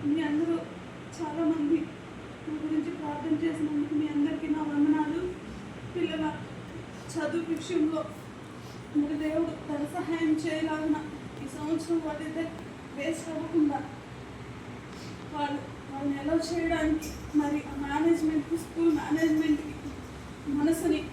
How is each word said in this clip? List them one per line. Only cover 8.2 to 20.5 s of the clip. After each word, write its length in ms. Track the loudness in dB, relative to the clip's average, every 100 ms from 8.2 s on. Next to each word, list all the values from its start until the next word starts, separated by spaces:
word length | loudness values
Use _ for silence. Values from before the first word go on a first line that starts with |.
| -12 -14 -12 -12 -12 -12 -2 0
మరి 160 | 2 2
దేవుడు 300 | 2 2 0 -2 -4
తన 160 | -2 -2 -2
సహాయం 380 | -2 2 4 2
చేయలాగున 540 | 2 0 0 0 2 0 -2 -8 -10 -10
ఈ 40 | -8 -6
సంవత్సరం 440 | -2 -2 2 0 0
వాళ్ళైతే 380 | -4 -4 -4 -4 -6 -12 -12 -12 -6
వేస్ట్ 320 | -4 -4 -4
అవ్వకుండా 460 | -4 0 4 4 2 -4 -10 -12 -12 -12 -12 -12 -12 -10 -12 -12 -12 -12 -10 -8
వాళ్ళు, 260 | -2 -2 -2 -6 -10 -8
వాళ్ళని 240 | -2 0 0
ఎలా 140 | 2 2 2
చేయడానికి 600 | 0 2 4 4 2 0 -8 2 4
మరి 180 | 4 2 -2
ఆ 20 | -4 0
మేనేజ్‌మెంట్‌కి, 720 | 4 6 6 6 2 2 -2 -2
స్కూల్ 260 | 4 4 6
మేనేజ్‌మెంట్‌కి 760 | 2 4 6 6 6 4 2 -8 -8 -10 -10 -12 -12 -8 -2